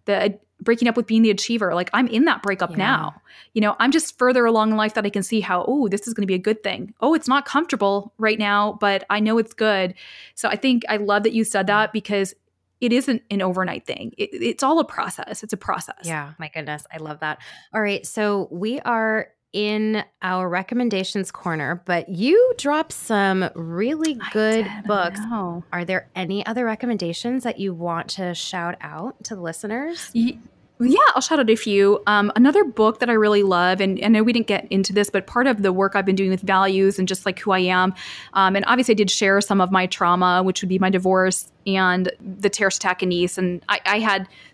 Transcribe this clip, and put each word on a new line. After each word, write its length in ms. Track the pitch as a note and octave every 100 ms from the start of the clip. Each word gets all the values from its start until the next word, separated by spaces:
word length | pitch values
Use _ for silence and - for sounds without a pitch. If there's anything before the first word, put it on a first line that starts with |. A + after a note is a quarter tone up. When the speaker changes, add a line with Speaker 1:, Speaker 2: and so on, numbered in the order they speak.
Speaker 1:
The, 340 | - G3 G3+ G3+ _ -
breaking 260 | F#3 A#3 A#3+
up 100 | A#3+
with 80 | A#3
being 160 | A3+
the 80 | A3+
achiever. 460 | G3+ - A#3 F#3+ E3+
Like, 140 | F3+
I'm 140 | A3 B3
in 180 | A3+ D#4+
that 160 | A#3+
breakup 300 | G3+ F#3+ F3
Speaker 2:
Yeah. 60 | E3
Speaker 1:
now. 440 | G3+ B3+ - - _ - -
You 80 | A3
know, 140 | G#3+ -
I'm 120 | B3
just 260 | D#4 - -
further 280 | B3+ B3+ A#3
along 260 | A3+ A3
in 60 | A3
life 180 | G#3+ G#3+
that 100 | G3+
I 40 |
can 120 | G3+
see 160 | F#3 A3
how, 220 | F#3 F3+ -
"Oh, 200 | C#4+ A3
this 200 | G3+ A#3
is 60 |
gonna 120 | A3 G3
be 60 |
a 60 | F#3
good 240 | G#3 A3
thing. 300 | G3+ - G3 -
Oh, 140 | C4
it's 140 | D#4+ C4
not 180 | C4+ C#4
comfortable 680 | C#4 E4+ - G3 G3+ G3+ -
right 220 | A3 A3
now, 380 | G#3 G3+ G#3 G#3+
but 240 | G3+ G3 -
I 100 | G#3
know 180 | G#3+ A3+
it's 160 | A3
good." 400 | - A3 G3 F#3 - - - - -
So 140 | A3+
I 60 | G#3
think 280 | C4+ B3 -
I 80 | G#3+
love 260 | G3+ G#3
that 100 | A3
you 100 | A3+
said 240 | A3 G3+ F#3+
that 260 | G#3 G#3+
because 400 | G#3+ - G3+ F#3+ - _ _ _ -
it 100 | B3
isn't 300 | A#3+ C#4 A#3 -
an 100 | G3+
overnight 440 | F#3 F3+ F3+ - -
thing. 280 | - A3+ -
It, 120 | -
it's 300 | - A#3 A3+
all 160 | C4+ D#4+
a 60 | -
process. 580 | - F3+ - - -
It's 100 | G#3+
a 40 | F#3+
process. 460 | - F3+ - -
Speaker 2:
Yeah. 300 | E3 D#3+ C#3+ D#3
My 100 | D3+
goodness. 320 | D#3+ D3 D3+ -
I 40 | D#3+
love 220 | D#3 D3
that. 180 | D#3 D#3 - - _
All 80 | A3
right. 240 | G#3 G3+ -
So 420 | - G#3 G3+ F3
we 280 | F3 G#3+ C4+
are 480 | - A3+ A3 A3 - _ _
in 500 | G3 G#3 G#3+ G#3+ G#3+ - -
our 260 | F#3 F#3 F#3
recommendations 840 | F3 F#3+ A#3 A#3+ G3 F#3+ G3+ F#3
corner, 500 | - F3 D#3 C#3 F3 -
but 220 | F3 -
you 440 | F3 B3 G4+ B4+ A#4+
dropped 320 | C#4 D4+ D#4+
some 580 | - - G#3+ G3 F#3+ F#3 -
really 600 | E3 E3+ A#3 D#4 D#4+ B3
Speaker 1:
I 80 | -
Speaker 2:
good 320 | G#3+ G#3+ A3 G3+
Speaker 1:
did, 20 |
I 140 | G#3 G#3
Speaker 2:
books. 340 | G#3 F3 G3
Speaker 1:
know. 420 | A3 A3+ F3+ E3+ -
Speaker 2:
Are 120 | F3 F3
there 240 | F#3 - -
any 300 | F3+ G3+ G#3+
other 200 | A#3 A#3
recommendations 800 | A3 B3 G#3+ E3+ E3+ A#3+ B3+
that 160 | B3 -
you 140 | G3
want 360 | E3+ F3 E3 -
to 240 | - F3+ E3+
shout 400 | - F#3 E3+ -
out 420 | D3 D#3 G#3 -
to 120 | - G3+
the 60 |
listeners? 720 | E3+ E3 G#3 A#3 D4+ E4+ -
Speaker 1:
Ye-, 240 | A#3 A#3 - - _ _ -
yeah, 200 | B3 F4+ D5 B3+
I'll 60 |
shout 180 | - D#4
out 100 | A3+
a 60 | A3
few. 480 | A3 G3 G3 G#3 -
Um, 260 | G#3 G3+ G#3+
another 280 | C4 G4+
book 360 | E4+ A3 A3 A3+
that 100 | A#3+
I 40 |
really 280 | A3 G#3+ G#3
love, 400 | G3 F3 F3+ F#3
and 180 | F#3+ F#3
I 60 | G#3+
know 120 | G#3+
we 120 | A3
didn't 140 | A#3 A3
get 200 | G3 -
into 240 | F#3+ F#3+
this, 160 | G3 G3+
but 160 | G3 -
part 220 | A#3+ C4
of 160 | G#3+
the 100 | G3
work 220 | F#3 G3 G3+
I've 100 | G3
been 100 | F#3+
doing 120 | F#3+
with 120 | F#3+
values 580 | G3 F#3+ G3 F#3+ F#3+ G3
and 80 | F#3
just, 180 | F#3 G3+
like, 140 | F3+
who 120 | G#3+
I 80 | F#3
am, 360 | F3+ F#3 F#3 F#3+ - - -
um, 220 | - F#3+ G3
and 80 | G3+
obviously 260 | B3 B3
I 40 | G#3+
did 120 | G3
share 320 | - G3 G3
some 200 | G#3 G3
of 100 | F#3
my 160 | F#3+ F#3
trauma, 560 | - F3 F3+ F3+ F3+
which 180 | F#3+ F#3
would 80 | F#3
be 80 | F#3
my 140 | F#3+
divorce 600 | F#3 F#3 F#3 F#3 F#3 - _ -
and 440 | F#3+ F#3 F3+ F3+ -
the 280 | G3 F#3 G3
terrorist 280 | - G3 -
attack 260 | F#3+ F3+
in 60 | F#3
Nice, 280 | F3 F3 -
and 240 | F3+ F3 -
I, 140 | G3+ -
I 140 | G#3
had 260 | A3 F#3+ F#3 - -